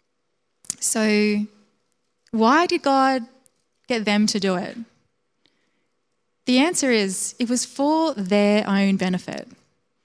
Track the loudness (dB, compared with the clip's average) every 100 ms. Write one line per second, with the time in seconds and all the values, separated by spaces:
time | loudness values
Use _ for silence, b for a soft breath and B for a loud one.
0 | _ _ _ _ _ _ -14 -8 -4 0
1 | 2 2 2 0 -4 _ _ _ _ _
2 | _ _ _ 2 4 4 2 0 2 2
3 | 2 0 -6 _ _ _ _ _ -6 -2
4 | 0 2 2 0 -2 -2 -6 -12 -18 _
5 | _ _ _ _ _ _ _ _ _ _
6 | _ _ _ _ 0 2 2 0 0 0
7 | -2 -4 -8 -6 -4 -4 -4 -4 0 0
8 | 0 -4 -2 2 2 2 0 0 0 0
9 | -2 -4 -6 -12 -14 -20 _ _ _ _